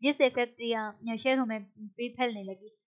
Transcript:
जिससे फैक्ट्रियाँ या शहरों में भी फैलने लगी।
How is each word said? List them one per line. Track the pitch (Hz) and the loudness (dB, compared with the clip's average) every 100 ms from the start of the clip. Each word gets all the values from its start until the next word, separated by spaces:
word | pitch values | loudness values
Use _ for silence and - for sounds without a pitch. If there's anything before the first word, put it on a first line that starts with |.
जिससे | 262 294 262 | 0 4 4
फैक्ट्रियाँ | 247 240 - 233 226 214 208 | 4 -2 -2 -2 -2 -4 -6
या | 226 226 | -6 -2
शहरों | 262 269 240 | 2 2 2
में | 220 196 - | -2 -8 -16
भी | 214 - 240 | -14 -8 -6
फैलने | 247 254 214 | -2 -2 -2
लगी। | 196 190 208 - | -8 -10 -14 -20